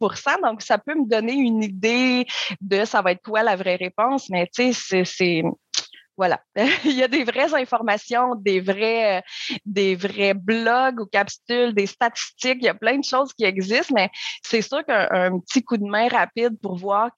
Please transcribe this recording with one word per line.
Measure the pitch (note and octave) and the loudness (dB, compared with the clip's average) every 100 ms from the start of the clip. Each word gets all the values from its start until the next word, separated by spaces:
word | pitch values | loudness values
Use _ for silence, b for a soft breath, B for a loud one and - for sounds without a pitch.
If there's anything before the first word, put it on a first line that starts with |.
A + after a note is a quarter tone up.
pour | D4 - | -2 -2
cent. | C#4 F4 | -2 0
Donc, | C#4+ A3 | 0 -2
ça | - G#3+ | 0 -2
peut | C#4+ | 0
me | D#4+ A#3 | -2 0
donner | A3 A3+ | 0 0
une | C#4 B3 A3 | 0 2 2
idée | G#3+ F#3+ A3 A#3+ B3+ B3 B3 B B F#3+ | -2 -2 0 2 2 2 0 B B -8
de | G3 G3 | -2 0
ça | G#3+ G#3+ | 2 2
va | F#3 | 2
être | F3+ | 0
quoi | - G#3+ | -2 0
la | A3+ | 2
vraie | F#3 F#3+ F3+ | 0 0 -2
réponse, | F#3 - A#3 C#4 - | -4 -2 0 0 -2
mais | F3+ F3 | -2 -2
tu | - B3+ | 0 0
sais, | |
c'est, | A#3 - F#3 | 0 0 0
c'est, | F3+ - F3+ E3 E3+ - _ - B B B - | 0 0 0 2 0 -4 _ -8 B B B -2
voilà. | F3+ D3 _ | 0 0 _
<laughs> | - B3+ - D4+ | 0 2 2 0
Il | |
y | B3+ | 2
a | B3+ | 2
des | C4+ | 2
vraies | B3 B3 D4+ | 0 0 0
informations, | D4 B3+ A#3 A3+ G#3 - A#3+ B3+ A#3 | 0 0 -2 0 -2 0 0 0 0
des | G3+ F#3 | 0 0
vrais, | F#3 G3 A3 A#3 A3 F#3 | 0 0 0 2 2 0
euh, | - - - B3+ G#3 | -4 -12 -8 -8 -6
des | G3 G3 F3+ | 0 0 0
vrais | G3 G3+ G3 | -4 0 0
blogs | G3 F3+ A3+ A3+ B3 C4 A#3+ | 0 0 0 2 2 2 0
ou | G3+ | -2
capsules, | G3+ G3 - - A#3+ A#3+ | 0 -2 -6 -4 0 2
des | G3+ G3 | 0 -2
statistiques. | - A#3 - - - B3+ B3+ | 0 -2 -2 -12 -6 -2 0
Il | A#3 | 0
y | |
a | |
plein | F3 A3 C#4 | 0 0 0
de | |
choses | - C4 C4+ | 0 0 -2
qui | - | 0
existent, | G#3 F#3+ F#3+ A#3+ E4+ | -2 0 0 0 2
mais | B3 F#3+ B B B | 0 0 B B B
c'est | - A3+ | -2 -2
sûr | - C#4+ D#4 | 0 -4 0
qu'un, | A3 - | 0 2
un | F#3+ F#3 F#3 | 2 2 0
petit | - C4+ | 0 -2
coup | - A#3 | 0 -4
de | |
main | G3+ G#3 A#3+ | -2 0 2
rapide | A#3 F3+ A3+ A#3+ A3 | 2 0 0 -2 -2
pour | G3 F3+ | -8 -6
voir | G3 G3+ A#3 | 0 0 0